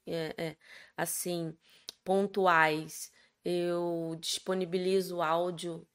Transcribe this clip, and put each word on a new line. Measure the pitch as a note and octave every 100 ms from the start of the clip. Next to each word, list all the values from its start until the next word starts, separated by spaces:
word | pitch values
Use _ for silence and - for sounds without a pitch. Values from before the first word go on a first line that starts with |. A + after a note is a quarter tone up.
| -
é, | E3 D#3+ -
é, | E3 D#3 - - - -
assim, | - - F3+ F3 E3 D#3+ _ - - -
pontuais. | - G3 G3+ G3+ F#3 E3 D#3+ D#3 D#3+ - - _ _ _
Eu | - F3 F3 F3 F3 E3+ E3 E3
disponibilizo | E3+ - - F#3 F3+ F#3 F3+ F#3+ F3+ F3
o |
áudio | D#3+ E3 F3+ E3+ F3 E3 -